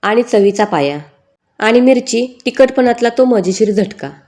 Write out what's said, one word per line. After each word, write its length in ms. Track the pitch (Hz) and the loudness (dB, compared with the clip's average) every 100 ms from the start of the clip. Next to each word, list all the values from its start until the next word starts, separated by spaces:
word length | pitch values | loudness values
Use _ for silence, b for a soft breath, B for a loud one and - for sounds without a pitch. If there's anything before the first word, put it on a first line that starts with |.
आणि 220 | 202 220 | 0 -2
चवीचा 420 | 240 214 202 202 208 | 0 2 2 0 -2
पाया 340 | 180 143 147 151 _ _ _ _ _ | 0 -2 -4 -12 _ _ _ _ _
आणि 200 | 214 240 | 0 2
मिरची 480 | 254 254 254 226 254 - - | 4 2 0 -4 -4 -8 -10
तिखटपणातला 640 | 247 262 262 247 240 233 | 2 2 2 0 0 -2
तो 160 | 233 254 | 0 2
मजेशीर 460 | 233 180 185 214 | 2 -2 -2 0
झटका 380 | 202 190 - 139 147 | 0 -2 -6 -16 -18